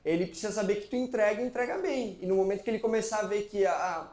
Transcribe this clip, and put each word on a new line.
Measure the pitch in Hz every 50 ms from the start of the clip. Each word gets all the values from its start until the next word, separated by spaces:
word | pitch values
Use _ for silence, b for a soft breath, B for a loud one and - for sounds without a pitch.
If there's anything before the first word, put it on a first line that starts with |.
| -
ele | 147 165 170 180 180
precisa | - - - 214
saber | 196 214 202 190 202
que | 208 208 -
tu | -
entrega | 247 254 254 254 220 214 208 214 208
e | 247
entrega | 254 247 240 247 247 - 381
bem. | 370 381 277 262 240 214 185 -
E | - 180
no | 190
momento | 190 190 190 202 196 -
que | -
ele | 220 220
começar | 220 226 226 220 214 220 220 214
a | 214 185
ver | 208 208 202
que | - - 202 196
a, | 185 170 139 170 185 170 165 156 -